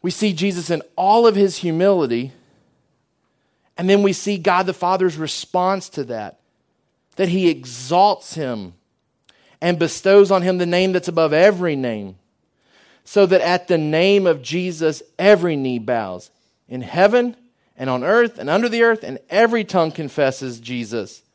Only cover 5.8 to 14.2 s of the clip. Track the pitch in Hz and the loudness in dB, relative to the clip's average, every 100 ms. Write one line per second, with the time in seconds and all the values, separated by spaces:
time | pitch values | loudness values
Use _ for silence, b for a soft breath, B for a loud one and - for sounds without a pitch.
5.8 | - - 123 113 101 _ _ _ _ _ | -6 -10 -8 -8 -10 _ _ _ _ _
6.8 | _ _ _ - 190 185 180 139 127 120 | _ _ _ -4 -2 2 0 0 -10 -14
7.8 | 127 175 208 190 - 165 135 113 92 85 | -2 2 2 0 -8 -8 -6 -8 -10 _
8.8 | _ _ _ _ _ b b b 170 170 | _ _ _ _ _ b b b -2 0
9.8 | 165 - 190 202 190 190 180 180 175 175 | -2 -2 4 6 6 4 0 -2 0 0
10.8 | 190 185 - 165 160 151 196 185 180 139 | 0 -2 -2 0 2 4 4 2 -4 -4
11.8 | 127 110 98 92 _ _ _ _ b b | -6 -6 -10 -16 _ _ _ _ b b
12.8 | b b - 208 190 185 175 180 180 170 | b b -4 2 4 4 2 -2 0 -2
13.8 | 151 156 190 202 | 0 0 2 2